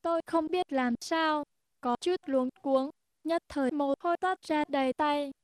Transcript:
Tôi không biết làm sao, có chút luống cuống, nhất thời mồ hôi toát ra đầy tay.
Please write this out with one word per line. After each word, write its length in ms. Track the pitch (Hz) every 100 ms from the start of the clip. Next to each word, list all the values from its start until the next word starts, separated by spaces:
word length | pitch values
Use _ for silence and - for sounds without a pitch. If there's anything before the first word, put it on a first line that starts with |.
Tôi 180 | 330 330 -
không 200 | 330 320
biết 260 | 359 359
làm 220 | 269 247 233
sao, 440 | - 320 320 302 285 _ _ _
có 160 | 247 240
chút 160 | 359 359 -
luống 220 | 269 254 _
cuống, 280 | 285 262 277 - _ _
nhất 180 | 311 339 _
thời 220 | 294 262
mồ 240 | 294 277 277
hôi 160 | 349 339
toát 260 | 370 370
ra 220 | - 302 294
đầy 240 | 277 262
tay. 400 | - 302 294 285 -